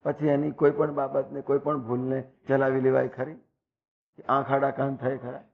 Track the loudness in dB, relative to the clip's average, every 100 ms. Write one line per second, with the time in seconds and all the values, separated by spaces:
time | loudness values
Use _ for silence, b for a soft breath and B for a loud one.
0 | -6 -2 2 2 0 2 2 4 -2 0
1 | -2 -2 -4 -8 0 0 0 -4 -2 -2
2 | -2 -4 -6 _ 0 2 4 4 4 4
3 | 0 -4 -8 -8 _ _ _ _ _ _
4 | _ -14 0 0 2 2 0 0 -4 -2
5 | -4 -4 -8 -12 -16